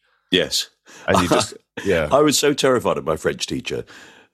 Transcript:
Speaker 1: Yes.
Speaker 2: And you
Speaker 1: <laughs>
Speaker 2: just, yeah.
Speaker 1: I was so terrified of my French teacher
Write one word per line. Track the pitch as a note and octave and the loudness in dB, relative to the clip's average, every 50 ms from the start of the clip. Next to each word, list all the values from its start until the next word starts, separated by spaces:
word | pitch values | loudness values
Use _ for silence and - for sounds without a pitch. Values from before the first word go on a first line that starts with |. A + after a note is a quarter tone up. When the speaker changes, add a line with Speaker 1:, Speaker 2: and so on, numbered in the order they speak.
| _ _ _ _ _ _ | _ _ _ _ _ _
Speaker 1:
Yes. | F#2+ F2+ D#2 - - - - - _ _ _ - - - - | 0 0 0 0 -2 -6 -6 -8 _ _ _ -20 -20 -8 -2
Speaker 2:
And | - F#2 F#2+ | 0 0 0
you | F2+ E2+ | 2 2
Speaker 1:
<laughs> | A2 | 0
Speaker 2:
just, | B2 - - - - _ _ _ - - | 0 0 -2 -8 -16 _ _ _ -6 -2
yeah. | G2 F2+ E2 D#2 D2+ | 0 0 0 0 2
Speaker 1:
I | C#3 C#3+ | 2 4
was | D3+ D3+ C3 | 4 4 2
so | - D3 C#3+ C#3+ | 2 2 0 2
terrified | - D3 C3+ B2+ A2+ F#2 F2+ D#2+ D2 | 2 2 2 2 2 2 0 -2 0
of | C2+ | -2
my | D#2+ D#2+ | -4 -4
French | - - E2+ - - - | -2 -2 -4 -4 -4 -6
teacher | - D#2 C2 - - C2+ A#1+ - - - - - - - - _ _ | -8 -8 -8 -6 -8 -8 -8 -10 -12 -16 -20 -20 -20 -20 -20 _ _